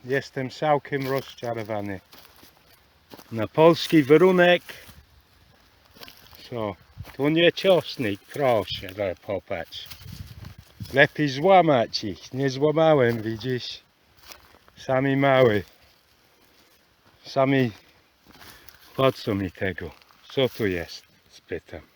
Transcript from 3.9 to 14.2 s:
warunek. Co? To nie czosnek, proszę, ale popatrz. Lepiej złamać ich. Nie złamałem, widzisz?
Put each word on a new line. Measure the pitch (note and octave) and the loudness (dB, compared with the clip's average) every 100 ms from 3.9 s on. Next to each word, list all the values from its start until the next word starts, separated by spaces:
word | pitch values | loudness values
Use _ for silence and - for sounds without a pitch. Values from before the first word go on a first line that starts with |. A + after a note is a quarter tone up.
| E3 | 2
warunek. | C3 D#3 F#3 F#3 F3 F3+ - - - - _ _ _ _ _ _ _ _ _ _ - - - - - | 6 6 6 4 4 2 -2 -20 -20 -20 _ _ _ _ _ _ _ _ _ _ -20 -20 -20 -20 -14
Co? | A#2+ G#2+ F#2 _ - - - | -8 -8 -10 _ -20 -18 -2
To | C#3+ | 0
nie | D#3+ E3+ | 4 2
czosnek, | - G3 F3 - - A2+ G#2 - | 2 2 2 0 -6 -6 -6 -12
proszę, | C3+ C#3 A2+ F#2+ - F#2 G2 | -4 0 0 -2 -8 -12 -6
ale | G2 E2+ | -6 -6
popatrz. | - F#2+ _ F2+ E2 - - - - - - - - - - _ - | -8 -10 _ -12 -10 -16 -18 -20 -18 -18 -18 -18 -18 -20 -20 _ -4
Lepiej | C3 D3 - D3 | 2 2 2 -4
złamać | C3 F3 F#3+ E3 C3 G#2+ - | 0 4 6 6 2 0 -4
ich. | G#2+ F2 - | -8 -10 -12
Nie | B2+ C#3 | -4 -4
złamałem, | C3 D3+ D3+ D#3+ D3+ A#2+ A#2 | 0 0 2 4 4 4 0
widzisz? | G#2+ A2 B2+ B2 - - _ _ _ _ | -6 -8 -6 -8 -8 -14 _ _ _ _